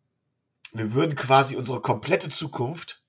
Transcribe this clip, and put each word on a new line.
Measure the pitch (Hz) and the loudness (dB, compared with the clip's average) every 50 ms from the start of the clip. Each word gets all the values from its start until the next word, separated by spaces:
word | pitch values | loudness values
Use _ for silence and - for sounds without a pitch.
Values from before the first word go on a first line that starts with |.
| _ _ _ _ _ _ _ _ _ _ _ _ - - - | _ _ _ _ _ _ _ _ _ _ _ _ -16 -12 -8
wir | 110 110 107 113 | -6 -4 -2 0
würden | 139 160 165 143 | 0 0 0 0
quasi | - - 123 165 170 - 131 135 | -2 2 6 6 6 6 4 0
unsere | - 127 117 - - | -6 -4 -4 -4 -4
komplette | - - 117 110 - 139 185 196 - 151 | 0 -2 -2 -2 0 2 2 2 0 0
Zukunft | - - 160 143 - - 123 127 165 170 - - - - _ | -6 -6 -6 -6 -4 -4 -4 -4 -4 -8 -10 -14 -16 -18 _